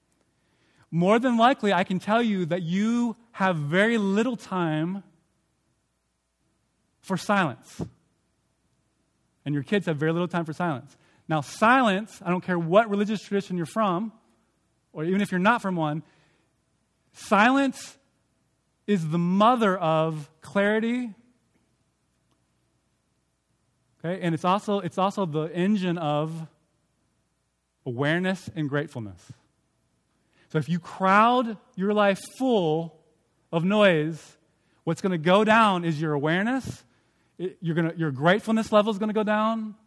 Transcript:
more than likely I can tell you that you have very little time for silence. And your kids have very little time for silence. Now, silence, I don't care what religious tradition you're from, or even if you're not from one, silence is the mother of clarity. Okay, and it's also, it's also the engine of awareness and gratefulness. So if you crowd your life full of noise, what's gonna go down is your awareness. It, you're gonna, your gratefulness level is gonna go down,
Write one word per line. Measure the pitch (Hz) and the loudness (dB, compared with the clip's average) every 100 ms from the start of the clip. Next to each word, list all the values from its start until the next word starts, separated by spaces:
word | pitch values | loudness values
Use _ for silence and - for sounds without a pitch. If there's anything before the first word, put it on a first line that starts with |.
| _ _ _ _ _ _ _ _ _ | _ _ _ _ _ _ _ _ _
more | 165 180 226 | 0 4 4
than | 262 233 | 4 4
likely | 233 277 208 | 4 4 2
I | 175 | 2
can | 190 185 | 0 -2
tell | - 220 | 0 0
you | 240 196 170 | 0 0 -2
that | 175 | -4
you | 165 185 220 240 240 214 _ | -2 -2 0 0 -2 -4 _
have | - 190 165 | -2 -2 0
very | 143 175 214 233 | 0 2 2 2
little | 196 202 233 226 | 0 0 0 -4
time | - 185 170 156 165 196 - _ _ _ _ _ _ _ _ _ _ _ _ _ _ _ _ _ _ _ | -6 -4 -2 -2 -2 -6 -12 _ _ _ _ _ _ _ _ _ _ _ _ _ _ _ _ _ _ _
for | - 185 | -6 -4
silence. | - 202 165 120 - - - _ _ _ _ _ _ _ _ _ _ _ _ _ _ _ | 0 0 0 -4 -14 -14 -14 _ _ _ _ _ _ _ _ _ _ _ _ _ _ _
And | 143 | -6
your | 147 | -6
kids | 135 208 180 | -2 -2 -2
have | 151 | -2
very | 160 | -2
little | 165 175 | -2 -2
time | 175 | -4
for | 165 | -6
silence. | 151 175 143 - _ _ _ - | -4 -4 -6 -10 _ _ _ -4
Now, | 156 | -4
silence, | 139 - 220 262 233 190 214 - | -4 0 4 4 4 0 -4 -10
I | 175 | -4
don't | 180 | -4
care | - 175 | -2 -4
what | 165 190 226 | 2 4 4
religious | 202 208 214 | 0 -2 -4
tradition | - 202 190 180 | -4 -6 -4 -6
you're | 160 | -4
from, | 220 208 175 220 - _ _ _ _ _ _ _ | -2 0 0 -4 -12 _ _ _ _ _ _ _
or | 170 | -8
even | 160 190 | -2 0
if | 208 | 0
you're | 185 | 0
not | 196 240 | 2 0
from | 196 180 | -2 -4
one, | 156 151 - _ _ _ _ _ _ _ _ _ _ | -4 -4 -10 _ _ _ _ _ _ _ _ _ _
silence | - - 202 226 269 277 - - - _ _ _ _ _ _ _ _ - | -14 0 4 4 4 0 -4 -14 -20 _ _ _ _ _ _ _ _ -2
is | 202 160 | -2 0
the | 170 | 0
mother | 175 190 214 247 214 190 | 0 4 4 4 2 0
of | 165 160 160 156 143 _ | 0 0 0 -4 -12 _
clarity. | - 202 202 220 226 247 240 190 _ _ _ _ _ _ _ _ _ _ _ _ _ _ _ _ _ _ _ _ _ _ _ _ _ _ _ _ | -6 0 0 0 -2 -4 -6 -12 _ _ _ _ _ _ _ _ _ _ _ _ _ _ _ _ _ _ _ _ _ _ _ _ _ _ _ _
Okay, | 160 185 | -8 -6
and | 175 | -4
it's | 160 | -2
also, | 180 196 - 202 | 0 0 0 -4
it's | 175 - | -4 -2
also | 190 202 185 | -2 -2 -4
the | 151 156 | -4 -4
engine | 170 185 214 180 175 | -2 0 0 -2 -2
of | 151 147 156 165 160 _ _ _ _ _ _ _ _ _ _ _ _ _ | -2 -2 -4 -8 -14 _ _ _ _ _ _ _ _ _ _ _ _ _
awareness | 139 120 143 170 185 190 - | -10 -4 -2 0 -2 -4 -8
and | 175 147 | -6 -4
gratefulness. | 143 156 123 107 90 - - _ _ _ _ _ _ _ _ _ _ _ | -4 -6 -8 -12 -14 -20 -20 _ _ _ _ _ _ _ _ _ _ _
So | 156 | -4
if | 147 | -2
you | 170 | -4
crowd | - - 190 196 226 247 233 208 _ | -6 -2 4 6 6 4 -2 -6 _
your | - 190 | -6 -2
life | 208 202 185 - - | 2 2 0 -4 -4
full | 262 226 165 160 165 - _ _ _ _ _ | 0 2 2 -2 -4 -12 _ _ _ _ _
of | 165 | -2
noise, | 175 214 202 165 151 160 - _ _ _ _ _ | 2 4 6 4 0 -4 -14 _ _ _ _ _
what's | - 165 | -6 -2
gonna | 196 180 | -2 0
go | 151 190 | 4 4
down | 214 220 220 180 | 6 6 6 2
is | 170 151 | 0 -2
your | 160 | -2
awareness. | 147 151 175 214 262 - - - _ _ _ _ - | -2 0 0 0 -2 -6 -12 -16 _ _ _ _ -12
It, | 175 - | -10 -8
you're | 165 | -4
gonna, | 165 165 170 | 0 -2 -2
your | 160 | -4
gratefulness | 131 156 202 220 220 214 | 0 2 2 0 -2 2
level | 214 208 | 2 2
is | 196 | 0
gonna | 220 | -2
go | 214 | -2
down, | 208 214 220 226 214 208 | 0 0 -2 -4 -8 -14